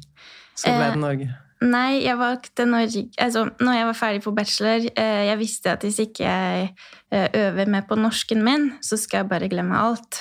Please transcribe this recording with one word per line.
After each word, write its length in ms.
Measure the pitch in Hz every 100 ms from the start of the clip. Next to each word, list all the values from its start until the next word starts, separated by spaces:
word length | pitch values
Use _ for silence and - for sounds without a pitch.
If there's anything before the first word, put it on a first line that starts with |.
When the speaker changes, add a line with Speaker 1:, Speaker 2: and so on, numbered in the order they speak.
| - _ - - -
Speaker 1:
så 140 | - -
ble 140 | 240
Speaker 2:
Eh, 80 | 117
Speaker 1:
det 80 | 120
Norge? 280 | 147 135 139 123 - _
Speaker 2:
nei, 400 | 240 240 262 269
jeg 120 | 254 247
valgte 460 | 247 247 - - 240
Norge. 400 | 233 220 220 - -
Altså, 280 | 240 226 214 -
når 160 | 247 240
jeg 60 | 226
var 100 | 226
ferdig 240 | 226 202
på 120 | 214 208
bachelor, 500 | 202 - 208 226 233
eh, 300 | - 220 208 202
jeg 120 | 214
visste 320 | 220 - 220
at 80 | -
hvis 160 | 208 208
ikke 240 | 220 - -
jeg, 460 | 185 185 180 185 - - - _
eh, 180 | 196 185
øver 320 | 214 202 180 202
meg 220 | 196 202
på 80 | 220
norsken 460 | 220 220 - 220
min, 300 | 226 294 285 -
så 160 | - 214
skal 260 | - 196
jeg 40 | 196
bare 180 | 175 190
glemme 260 | 175 180
alt. 460 | - 226 233 - -